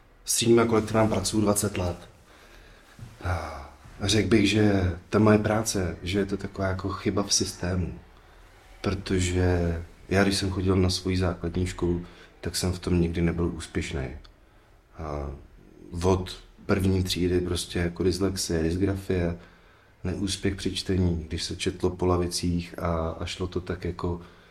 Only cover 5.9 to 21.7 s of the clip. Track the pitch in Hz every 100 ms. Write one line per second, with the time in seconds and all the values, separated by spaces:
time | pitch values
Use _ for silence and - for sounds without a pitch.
5.9 | 80 90 101 98 101 98 - 95 92 95
6.9 | 90 107 98 98 - 90 - 87 92 78
7.9 | 64 - - - - - - - - 104
8.9 | 92 - 95 90 90 90 87 85 85 -
9.9 | - - 95 98 98 95 92 90 95 92
10.9 | 92 95 92 92 85 85 92 90 - 87
11.9 | 87 87 - - - - - 92 90 -
12.9 | 87 85 85 85 85 87 82 - - 85
13.9 | 76 65 67 - - _ - _ - _
14.9 | - 78 73 71 69 - - - - 50
15.9 | 87 92 92 90 - - - - 101 95
16.9 | 95 92 85 90 90 87 85 - 92 87
17.9 | 87 92 85 98 92 - 85 80 87 95
18.9 | 95 - 92 85 87 - - - - _
19.9 | _ 92 90 98 - 98 95 95 90 -
20.9 | 95 90 82 80 85 - - 92